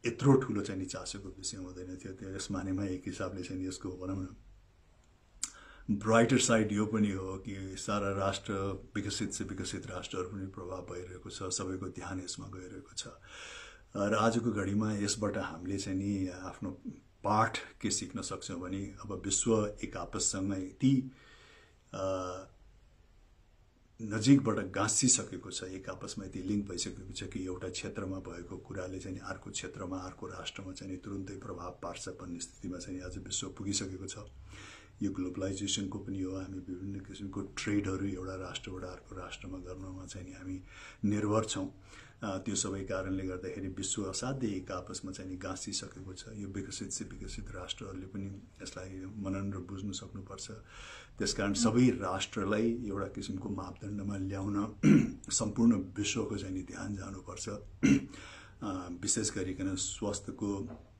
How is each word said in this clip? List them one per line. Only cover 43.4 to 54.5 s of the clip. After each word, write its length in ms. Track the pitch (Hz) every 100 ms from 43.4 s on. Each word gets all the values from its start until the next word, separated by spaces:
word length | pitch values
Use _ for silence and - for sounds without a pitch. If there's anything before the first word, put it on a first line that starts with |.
| 90 101 95
विश्व 360 | 92 98 -
असाध्यै 480 | 95 95 127 139 117
एक 200 | 95 95
आपसमा 400 | 92 90 92 95
चाहिँ 200 | 95 92
नि 60 | 92
गाँसिसकेको 760 | 95 92 - 98 98 - 92
छ। 120 | 92 -
यो 140 | 107 101
विकसित 440 | 98 95 - 101
से 140 | - 101
विकसित 460 | - 95 - -
राष्ट्रहरूले 540 | 95 92 - 95 95 98
पनि 200 | 98 98 98 - -
यसलाई 280 | - - 92 92 92 107
मनन 360 | 98 98 98
र 40 | 95
बुझ्नु 360 | 87 98 101
सक्नुपर्छ। 580 | 92 95 - 98 98 - 104 - - - - - -
त्यसकारण 360 | 107 - 101
सबै 360 | 98 117 117 127
राष्ट्रलाई 960 | 104 95 95 - - 101 107 113 117 113
एउटा 220 | 98 98
किसिमको 420 | - - 95 -
मापदण्डमा 680 | 101 90 85 101 104 98 98
ल्याउन 580 | 95 98 98